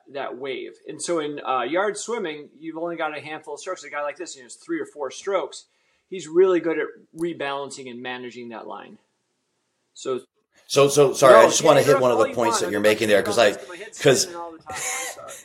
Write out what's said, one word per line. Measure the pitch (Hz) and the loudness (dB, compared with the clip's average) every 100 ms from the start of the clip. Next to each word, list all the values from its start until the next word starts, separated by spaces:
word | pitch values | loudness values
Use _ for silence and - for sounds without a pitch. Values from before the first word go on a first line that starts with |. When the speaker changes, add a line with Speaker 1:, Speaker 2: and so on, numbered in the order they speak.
| _ | _
Speaker 1:
that | 135 123 120 | -10 -10 -10
wave. | 135 117 98 - - | -10 -10 -12 -16 -18
And | 139 | -10
so | - 170 | -4 -4
in, | 147 143 | -4 -6
uh, | - 127 | -4 -4
yard | 123 170 208 202 | -2 -2 -2 -4
swimming, | - 233 175 151 139 135 | -8 -8 -8 -10 -16 _
you've | 160 160 | -14 -8
only | 170 165 | -8 -6
got | 156 | -6
a | 147 | -8
handful | 143 156 156 | -12 -14 -12
of | 147 | -14
strokes. | 185 180 | -12 -12
A | 143 | -12
guy | 147 | -8
like | 147 143 | -8 -8
this, | 165 | -12
you | 139 | -16
know, | 120 | -20
it's | - | -18
three | - 160 | -8 -8
or | 135 | -8
four | 147 131 | -10 -12
strokes. | - 190 190 139 - - _ _ _ _ | -10 -6 -4 -4 -10 -20 _ _ _ _
He's | 185 151 | -14 -2
really | 170 190 175 | 4 4 4
good | 165 156 | 0 -4
at | 160 - _ | -6 -10 _
rebalancing | 165 170 143 143 139 139 139 127 | -8 -6 -6 -6 -6 -8 -12 -14
and | 120 | -12
managing | 127 127 123 117 120 | -12 -10 -12 -14 -14
that | 110 - | -14 -14
line. | 98 85 - _ _ _ _ _ _ _ _ _ | -14 -16 -20 _ _ _ _ _ _ _ _ _
So | - 135 123 - _ _ _ - | -14 -8 -8 -10 _ _ _ -2
Speaker 2:
So, | 139 135 | 4 4
so | 139 135 | 6 4
sorry, | - 135 | 6 8
Speaker 1:
No, | 123 | 10
Speaker 2:
I | - | 8
just | - | 6
Speaker 1:
yeah, | 156 | 4
Speaker 2:
wanna | 139 | 6
hit | 131 | 6
Speaker 1:
interrupt | 135 | 4
Speaker 2:
one | 123 | 4
of | 113 | 4
Speaker 1:
all | |
Speaker 2:
the | 107 | 2
Speaker 1:
you | |
Speaker 2:
points | 123 113 | 0 0
Speaker 1:
want. | 110 | 0
Speaker 2:
that | 107 | -2
Speaker 1:
I'm | |
Speaker 2:
you're | 104 | 0
Speaker 1:
just | 104 | 2
Speaker 2:
making | 107 110 | 2 4
there, | 101 | 4
Speaker 1:
talking | 98 | 4
Speaker 2:
'cause | 104 | 4
I, | 107 | 4
Speaker 1:
about | 98 - | 2 -8
my | 175 | -16
head's | 220 - | -16 0
Speaker 2:
'cause | 143 123 | 4 4
Speaker 1:
spinning | - 170 | 2 -8
all | 170 | -14
the | 160 | -16
time. | - | -14
I'm | - - - - | -10 -8 -6 -8
sorry. | - - - | -12 -16 -18